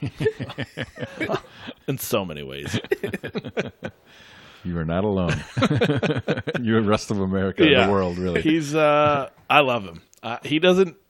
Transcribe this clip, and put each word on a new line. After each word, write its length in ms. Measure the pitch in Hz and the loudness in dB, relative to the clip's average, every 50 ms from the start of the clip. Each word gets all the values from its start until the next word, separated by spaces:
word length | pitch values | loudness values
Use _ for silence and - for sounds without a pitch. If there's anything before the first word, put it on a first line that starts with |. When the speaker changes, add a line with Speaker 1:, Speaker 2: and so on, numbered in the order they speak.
Speaker 1:
<laughs> 1900 | 139 - - - - 440 - - - - - - 127 - - - 127 - - - - - - - 311 - 165 - - - - - - - - _ - | -8 -8 -4 -2 -2 -2 -2 -4 -10 -10 -10 -10 -10 -10 -10 -12 -12 -12 -10 -12 -12 -10 -8 -8 -6 -4 -6 -6 -8 -10 -20 -20 -18 -18 -18 _ -6
in 100 | - 135 | -6 -6
so 260 | - - - 120 104 95 | -6 -4 -2 -2 -2 -2
many 160 | 87 76 73 | -4 -8 -10
ways. 380 | 71 65 67 69 - - 95 - - | -10 -10 -10 -10 -8 -6 -6 -6 -4
<laughs> 760 | - 392 - - - - - - - - 214 - 107 - 233 131 117 - - - - - _ _ _ - - - - - - - - - - - | -4 -6 -6 -6 -8 -8 -8 -10 -10 -10 -10 -10 -8 -8 -8 -8 -8 -10 -12 -14 -14 -14 _ _ _ -20 -20 -20 -20 -20 -20 -20 -20 -18 -12 -8
Speaker 2:
You 120 | 90 85 | -6 -4
are 80 | 85 80 | -4 -2
not 180 | 80 85 92 104 | -2 0 0 0
alone. 360 | 107 98 95 90 82 80 78 - - - | 0 0 0 0 0 -2 -4 -6 -6 -2
<laughs> 1040 | - 262 - 151 120 - - 143 127 - - 147 - - - - 120 - 160 - 151 | 0 0 2 2 2 2 0 0 0 0 -2 -2 -2 -2 -4 -4 -4 -4 -6 -6 -4
You 160 | 120 110 110 | 0 2 2
and 100 | 113 107 | 2 4
rest 240 | 101 107 - - - | 2 0 0 0 -2
of 80 | 110 98 | -2 -2
America, 440 | 95 92 95 95 95 95 90 - 160 | -2 0 0 0 0 0 2 4 6
Speaker 1:
Yeah. 200 | 151 139 123 113 | 6 6 6 6
Speaker 2:
the 60 | 101 101 | 4 4
world, 240 | 95 92 90 87 | 2 2 0 -2
really. 240 | 90 92 90 85 82 | -2 -2 0 0 0
Speaker 1:
He's, 340 | - 160 160 165 147 143 151 | 2 2 0 0 0 0 0
uh, 540 | 160 151 147 147 147 151 147 147 139 127 - _ _ _ - | 2 4 4 4 4 4 4 2 0 -2 -6 _ _ _ 2
I 120 | 135 147 | 4 4
love 240 | 143 127 120 110 95 | 4 4 2 -2 -4
him. 160 | 87 85 80 _ _ _ _ | -8 -14 -16 _ _ _ _
Uh, 160 | - 113 120 - - | -10 -10 -10 -8 -4
he 160 | - 151 160 | -2 0 4
doesn't, 380 | 170 180 180 190 190 170 - _ _ | 6 6 6 6 4 2 0 _ _